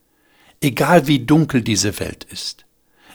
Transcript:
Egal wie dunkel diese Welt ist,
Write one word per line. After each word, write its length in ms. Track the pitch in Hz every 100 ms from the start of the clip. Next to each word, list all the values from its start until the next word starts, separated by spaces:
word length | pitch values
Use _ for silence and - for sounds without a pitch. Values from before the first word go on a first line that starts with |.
| _ _ _ _ _ -
Egal 480 | 147 117 139 175 139
wie 120 | 143
dunkel 420 | 117 156 147 131
diese 360 | 113 101 104 -
Welt 240 | 85 - -
ist, 400 | - - - _ _ _ _ _